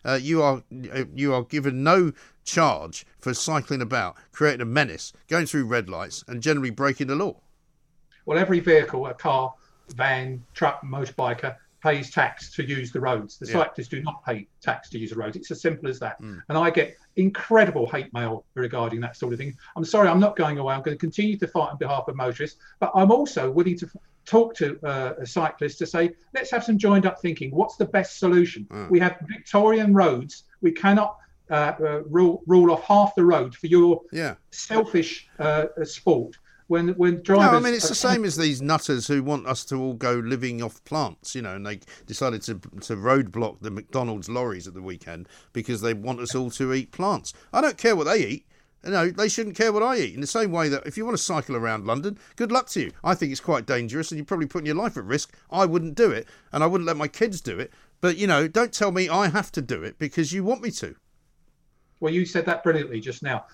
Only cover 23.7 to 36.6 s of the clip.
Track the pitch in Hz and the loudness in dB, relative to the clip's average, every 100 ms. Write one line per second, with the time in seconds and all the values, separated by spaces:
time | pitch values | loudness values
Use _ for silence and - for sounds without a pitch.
23.7 | 175 165 - - _ - 220 226 - 180 | 0 -6 -14 -20 _ 2 4 4 2 -4
24.7 | - 147 135 127 - 127 - 160 - 147 | -4 -4 -4 -4 -6 -6 -2 -2 -2 -6
25.7 | - 160 170 170 170 _ 262 254 240 - | -4 -4 0 0 0 _ -8 -4 -2 2
26.7 | 208 208 202 185 185 180 160 135 143 214 | 2 6 6 4 0 -4 -4 -4 0 0
27.7 | - 202 202 190 - 185 180 175 - - | 0 0 0 -2 -2 4 4 4 0 -12
28.7 | 101 - 175 180 - 156 214 - 202 214 | -10 2 4 4 0 -12 -14 0 4 4
29.7 | 220 214 196 170 123 139 - _ - 170 | 4 6 6 6 2 -4 -14 _ -2 0
30.7 | 165 196 202 - - _ _ - 151 147 | 2 4 4 2 -4 _ _ -4 0 0
31.7 | - 156 147 151 165 180 170 156 180 170 | 0 -2 -2 0 4 4 4 4 8 8
32.7 | 160 - 208 196 - 175 160 127 - 165 | 6 4 6 6 4 4 4 2 -6 4
33.7 | 175 175 165 - 165 156 95 _ - - | 6 6 4 0 -6 -6 -6 _ -14 -4
34.7 | 220 220 175 160 - - - 151 151 156 | 0 2 0 0 -6 -14 -4 -2 0 -2
35.7 | - 151 - - 165 - - _ _ | -4 -8 -4 2 2 2 -10 _ _